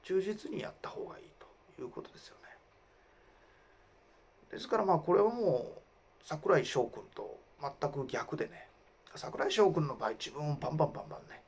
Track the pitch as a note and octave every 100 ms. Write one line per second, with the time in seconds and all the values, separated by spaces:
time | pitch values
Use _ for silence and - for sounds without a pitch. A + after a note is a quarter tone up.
0 | - F#3+ F#3+ G#3+ - G#3+ - - - -
1 | - - - - - - - - B2+ -
2 | - - - - - - _ _ - _
3 | - - - - - - - - - -
4 | _ - _ _ - - - A3+ G3 E3+
5 | E3+ F#3+ G#3 A#3+ G3+ B2+ - - - -
6 | _ - - D3+ F#3+ E3+ B2 - A#2 -
7 | - - - - - - C#3+ - D3 C#3+
8 | C3 - - - - - - - - _
9 | - - - - G4+ - G3 E3 D3+ B2
10 | A2 A2 - C#3 D3+ C#3+ D#3+ D#3 D3 -
11 | - - - -